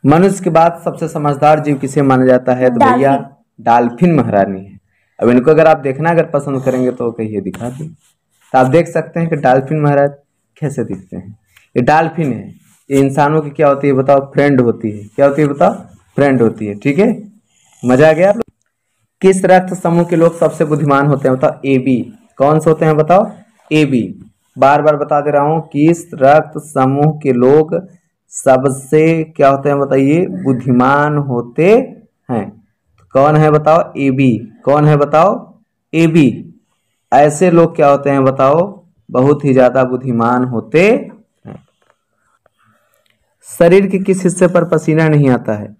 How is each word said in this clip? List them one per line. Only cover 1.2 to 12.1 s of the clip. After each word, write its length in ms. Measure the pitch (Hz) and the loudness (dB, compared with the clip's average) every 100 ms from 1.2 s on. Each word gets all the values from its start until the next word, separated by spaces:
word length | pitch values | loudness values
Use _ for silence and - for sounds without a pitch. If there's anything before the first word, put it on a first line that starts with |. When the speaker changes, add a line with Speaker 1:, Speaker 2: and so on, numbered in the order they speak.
| 147 135 147 156 | -4 0 2 2
Speaker 1:
जीव 160 | 147 139 | 0 -4
किसे 240 | 135 151 | -2 -2
माना 220 | 139 131 127 | 2 2 4
जाता 280 | 127 123 | 2 0
है? 160 | 123 127 | 0 0
तो 100 | 120 | 2
भैया 300 | 135 127 139 | 0 2 0
Speaker 2:
डॉल्फिन। 540 | 135 - _ _ _ | 0 -4 _ _ _
Speaker 1:
डॉल्फिन 500 | 117 120 120 - 175 | 0 0 0 0 0
महारानी 460 | 156 113 104 98 95 | 2 0 0 -2 -4
है। 180 | 98 - _ _ _ _ | -14 -20 _ _ _ _
अब 100 | 113 | 2
इनको 220 | 123 127 | 2 2
अगर 160 | 156 160 | 4 4
आप 120 | 156 | 2
देखना 320 | 139 131 165 | -2 -4 -2
अगर 140 | 165 156 | -2 -2
पसंद 340 | 147 139 135 | -4 -4 -6
करेंगे 260 | 131 127 127 | -4 -2 -4
तो 180 | 123 120 | -4 -8
कहिए 280 | 113 110 107 | -6 -8 -8
दिखा 280 | 95 92 117 | -8 -10 -12
दें। 180 | 135 156 | -12 -16
तो 720 | - _ _ _ _ _ 131 | -18 _ _ _ _ _ -2
आप 80 | 131 | 2
देख 200 | 156 165 | 0 0
सकते 320 | 165 156 170 | -6 -6 -6
हैं 80 | 165 | -6
कि 80 | 156 | -2
डॉल्फिन 420 | 135 131 135 156 | 0 0 -2 -2
महाराज 300 | 147 143 143 143 _ _ _ _ | 0 0 0 -4 _ _ _ _
कैसे 280 | 151 147 | -10 -8
दिखते 320 | 107 95 - 90 | -10 -10 -14 -18
हैं। 220 | 95 110 _ _ _ - | -18 -20 _ _ _ -4
ये 60 | |
डॉल्फिन 500 | 123 151 165 | 0 0 0